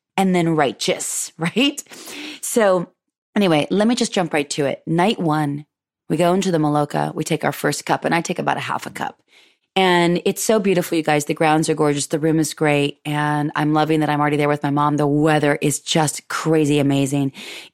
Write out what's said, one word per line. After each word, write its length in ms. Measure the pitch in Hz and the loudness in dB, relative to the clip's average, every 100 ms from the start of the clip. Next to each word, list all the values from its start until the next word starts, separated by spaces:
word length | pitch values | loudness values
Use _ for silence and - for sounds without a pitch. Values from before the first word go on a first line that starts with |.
| _ - | _ -2
and 160 | 190 | 2
then 160 | 180 165 | 2 2
righteous, 800 | 156 139 104 - - - - - | 2 0 0 -4 -4 -4 -8 -8
<laughs> 40 | - | -6
right? 440 | 165 208 285 285 - - - - 302 - | -4 0 0 -2 -14 -20 -18 -16 -14 -12
So 500 | - - 208 185 170 _ _ _ _ | -4 2 4 2 0 _ _ _ _
anyway, 340 | - 196 156 - | 0 2 2 2
let 180 | 185 214 | 2 2
me 60 | |
just 180 | 240 226 | 2 0
jump 220 | - 170 | -2 -2
right 160 | 156 143 | -2 -4
to 160 | - 139 | -2 -2
it. 160 | - - | -4 -2
Night 320 | 165 190 - | 0 2 0
one, 460 | 165 151 147 143 151 _ _ _ _ | -2 0 -2 -6 -10 _ _ _ _
we 80 | 156 | 0
go 160 | 175 | 2
into 160 | 185 185 | 2 2
the 80 | 170 | 0
Maloka. 560 | 151 147 147 151 151 | 2 0 0 -2 -4
We 100 | 156 | -4
take 180 | 156 160 | -4 -2
our 100 | 147 | -2
first 340 | 147 151 143 - | -2 -4 -4 -2
cup, 180 | 147 | -2
and 100 | - | 0
I 60 | 170 | -2
take 180 | 165 175 | -2 -4
about 200 | 147 135 | -2 -4
a 20 | |
half 240 | 123 - | -4 -6
a 60 | - | -8
cup. 320 | - - - _ _ _ _ _ | -10 -10 -10 _ _ _ _ _
And 460 | - 185 175 175 175 202 | 2 4 4 4 2 -2
it's 180 | 190 | -4
so 160 | - 220 | 0 2
beautiful, 380 | 196 180 175 170 | 2 0 0 -2
you 40 | |
guys. 220 | 156 151 | 0 0
The 80 | 147 | 0
grounds 380 | 156 160 156 156 | 0 2 2 2
are 40 | |
gorgeous. 340 | 151 151 147 139 | 2 2 0 -2
The 100 | 156 | -2
room 200 | 156 160 | 2 2
is 140 | 151 | 0
great. 480 | - 151 147 143 - 151 | 0 0 2 0 -4 -6
And 440 | 147 147 147 147 156 | -2 0 0 -2 -2
I'm 160 | 151 | 0
loving 280 | 151 151 160 | 2 2 2
that 100 | 147 | 0
I'm 100 | 147 | 0
already 160 | 147 143 | 0 2
there 120 | 147 | 0
with 140 | 147 | 0
my 60 | 147 | 0
mom. 300 | 143 147 147 | 0 0 2
The 80 | 147 | 0
weather 520 | 147 156 151 147 147 | 2 2 2 2 0
is 180 | 151 139 | 0 -4
just 480 | - 170 151 - - | -2 0 0 -4 -8
crazy 500 | - 160 160 147 147 | -6 0 2 2 2
amazing. 540 | 139 139 139 143 135 - - - - | 2 0 0 0 -4 -6 -16 -18 -6